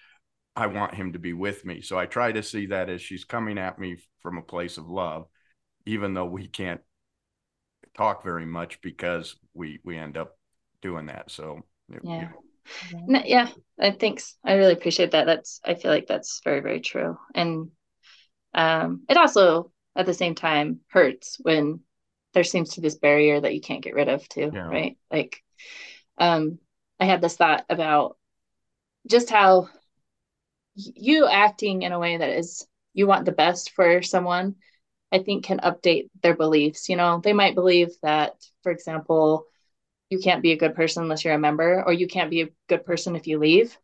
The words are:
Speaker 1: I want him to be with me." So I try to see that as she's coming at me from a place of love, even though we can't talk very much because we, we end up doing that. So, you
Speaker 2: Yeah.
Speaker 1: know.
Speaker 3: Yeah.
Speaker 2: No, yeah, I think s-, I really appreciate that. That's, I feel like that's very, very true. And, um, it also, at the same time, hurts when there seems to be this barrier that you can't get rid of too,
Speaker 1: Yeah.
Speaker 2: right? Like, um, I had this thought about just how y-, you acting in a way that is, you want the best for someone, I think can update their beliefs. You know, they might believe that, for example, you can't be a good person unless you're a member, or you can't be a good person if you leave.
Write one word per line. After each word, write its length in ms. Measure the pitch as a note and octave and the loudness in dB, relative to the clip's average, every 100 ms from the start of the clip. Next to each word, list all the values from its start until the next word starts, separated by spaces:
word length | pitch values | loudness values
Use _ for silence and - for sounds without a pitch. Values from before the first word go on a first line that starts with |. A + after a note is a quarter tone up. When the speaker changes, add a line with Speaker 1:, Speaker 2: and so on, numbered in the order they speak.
| _ _ _ _ _ | _ _ _ _ _
Speaker 1:
I 140 | - G#2+ | -6 -6
want 260 | G2+ G2+ | -4 -6
him 200 | G2 F#2 | -6 -10
to 40 | E2+ | -10
be 140 | F2 | -12
with 320 | E2+ G2+ G2 | -8 -8 -10
me." 160 | F2+ E2+ | -14 -16
So 160 | - F#2 | -8 -6
I 80 | F2+ | -6
try 240 | B2 A#2+ | -4 -4
to 140 | A2 | -4
see 220 | G#2 G#2+ G2 | -8 -10 -6
that 220 | G2 F2+ | -6 -6
as 140 | F2+ | -10
she's 220 | - F#2 | -14 -18
coming 340 | - A#2+ G#2+ G2+ | -12 -10 -8 -8
at 180 | F#2 F2+ | -10 -10
me 180 | F#2+ E2+ _ _ | -12 -14 _ _
from 160 | - F2 | -14 -14
a 40 | |
place 360 | E2 F2 F2 E2 | -12 -10 -10 -12
of 100 | D#2+ | -12
love, 380 | F#2 F2 D#2 E2 _ _ _ _ _ | -8 -8 -10 -16 _ _ _ _ _
even 300 | - G#2+ G2+ | -10 -8 -6
though 120 | F#2 F2+ | -6 -8
we 200 | F#2 G2 | -10 -14
can't 340 | - F2+ E2+ _ _ _ _ _ _ _ _ _ _ _ - | -12 -10 -10 _ _ _ _ _ _ _ _ _ _ _ -4
talk 260 | G#2+ G2 | -4 -4
very 240 | F#2+ E2+ E2 | -8 -10 -8
much 340 | E2+ E2+ - | -10 -12 -12
because 520 | F2 - F2 E2+ E2 - _ | -16 -8 -6 -6 -10 -18 _
we, 260 | E2+ D#2+ C#2+ | -16 -16 -14
we 120 | F2 E2 | -14 -14
end 180 | D#2 D#2 | -12 -12
up 220 | D#2+ _ _ _ _ _ | -14 _ _ _ _ _
doing 240 | F#2+ E2+ D2+ | -12 -12 -12
that. 240 | - - | -16 -18
So, 320 | - D#2 D2+ - _ _ | -18 -16 -16 -20 _ _
you 120 | - | -18
Speaker 2:
Yeah. 160 | E3+ E3 | -14 -12
Speaker 1:
know. 80 | E3+ - _ _ - - F3+ | -14 -18 _ _ -20 -20 -16
Speaker 3:
Yeah. 60 | E3+ F3 | -14 -2
Speaker 2:
No, 160 | C4+ | -2
yeah, 240 | - B3 A#3+ - _ - | 2 2 2 -6 _ -2
I 140 | G3+ | -2
think 260 | G3 G#3+ - | 0 -4 -4
s-, 180 | - - | -14 -10
I 100 | - | 0
really 180 | G3 F#3+ | 6 6
appreciate 400 | E3+ F3 E3 E3+ | 4 0 0 2
that. 140 | D#3 D#3 | 2 2
That's, 340 | D#3+ - - | 0 -2 -12
I 100 | - | -6
feel 160 | F3 - | -4 0
like 160 | D3+ - | 0 0
that's 320 | F#3+ - - | -6 -6 -8
very, 160 | - C#3+ | -4 -2
very 200 | - E3 | -2 -6
true. 360 | - - D3 E3 - | -6 -6 -6 -8 -8
And, 360 | - E3+ D#3+ D#3+ _ _ _ _ _ _ _ _ | -4 -4 -4 -10 _ _ _ _ _ _ _ _
um, 480 | - D#3+ D#3+ E3 F3 - | 0 2 2 -2 -6 2
it 80 | D#4 | 4
also, 540 | D#4+ G#3 F3+ E3 F3 _ _ | 6 6 6 4 -2 _ _
at 100 | - F#3 | -4 -2
the 80 | |
same 200 | F3 F3+ | -2 -4
time, 460 | E3 E3 D3+ D3+ E3 _ | -2 -2 0 -2 -6 _
hurts 480 | F#3 C#3 B2+ - - | 4 4 2 -14 -6
when 400 | D#3+ D#3 D3 E3 - _ _ _ _ | 0 2 0 -4 -14 _ _ _ _
there 100 | F3+ | 0
seems 260 | F3 F#3 D#3+ | 2 -2 -4
to 100 | - | -4
be 60 | D#3+ | -4
this 80 | D3+ | 0
barrier 440 | D3 D3 D3+ D3 | 4 6 4 2
that 140 | - | 0
you 60 | D3+ | -4
can't 220 | - - | -8 -10
get 100 | - | -6
rid 140 | - C#3 | -2 0
of 200 | C#3+ - | -2 -6
too, 220 | - D3 | -6 -6
Speaker 1:
Yeah. 140 | G#2 F2+ | -6 -6
Speaker 2:
right? 320 | D#3 E3 - _ | -4 -6 -10 _
Like, 300 | D#3 - - _ _ - - - - _ - | -4 -4 -10 _ _ -20 -20 -20 -20 _ 0
um, 400 | F3 E3 D#3 E3+ _ _ _ _ | 2 2 -2 -6 _ _ _ _
I 60 | |
had 160 | F#3+ F3 | 0 2
this 160 | E3+ - | 0 2
thought 280 | G3 F#3+ - | 2 2 -2
about 480 | E3+ D#3 D3 B2+ - _ _ _ _ _ _ _ _ - | -4 2 2 0 -6 _ _ _ _ _ _ _ _ 2
just 220 | A#3 A#3+ | 2 4
how 380 | G#3+ F#3+ F#3 F3 - _ _ _ _ _ _ _ _ _ G3 | 6 8 6 4 -10 _ _ _ _ _ _ _ _ _ -18
y-, 160 | G3 - | -18 -8
you 300 | G#3+ D#4 C#4+ | 0 2 4
acting 560 | G3 G#3 G#3 G3+ F#3 | 4 2 2 -4 -4
in 100 | F3+ | -4
a 60 | F3 | -4
way 180 | E3+ E3+ | -2 -2
that 140 | C#3+ | -2
is, 360 | - E3+ - - _ _ | -2 -6 -12 -20 _ _
you 120 | F#3+ G3 | 0 2
want 200 | F#3+ F3 | 2 2
the 60 | |
best 380 | - E3 F3+ - | 2 2 2 -6
for 320 | - F3 F3 | 2 4 4
someone, 540 | F3 F#3 F3+ F3 G3 G3 _ _ _ _ _ | 2 -2 0 -2 -2 -8 _ _ _ _ _
I 80 | F#3+ | -2
think 240 | F#3+ G3 | 0 -4
can 160 | - F#3+ | -2 -2
update 480 | F3 F3 F3+ D#3+ - _ | -2 0 2 2 -2 _
their 120 | E3+ | 0
beliefs. 540 | E3+ D#3 D#3 D3 D3+ - | 2 4 4 2 -2 -4
You 80 | F3 | 0
know, 240 | F3 E3+ | 2 2
they 100 | G#3 | 2
might 220 | G#3 F#3+ | 4 4
believe 360 | F#3+ F3+ F3 E3+ - | 4 4 4 2 -2
that, 320 | D#3 D3+ D3+ - - _ | -2 0 0 -6 -20 _
for 100 | F#3 | -6
example, 760 | E3+ - D#3+ D#3 D#3+ D#3 D#3 - _ _ _ _ _ _ | -6 -8 -10 0 4 4 2 -4 _ _ _ _ _ _
you 80 | F#3 | -2
can't 220 | F#3 F3 | 0 2
be 100 | E3+ | 2
a 40 | D#3 | 2
good 180 | D#3+ | 0
person 280 | D#3 D#3+ E3+ | 0 -2 -2
unless 220 | E3 D#3 | -4 -4
you're 100 | E3 | 0
a 40 | D3+ | 0
member, 440 | D3+ D3+ E3 F#3 | 0 2 2 2
or 80 | F#3+ | 2
you 140 | E3+ F3+ | 0 0
can't 240 | F#3 D#3+ | -2 -2
be 120 | E3 | -2
a 60 | D#3+ - - | -4 -8 -4
good 160 | E3+ | -2
person 320 | F3 E3+ F#3 E3 | -2 -4 -4 -6
if 100 | D#3 | -4
you 120 | D3+ | 0
leave. 380 | D3+ F3 A#3 - | 4 4 4 -4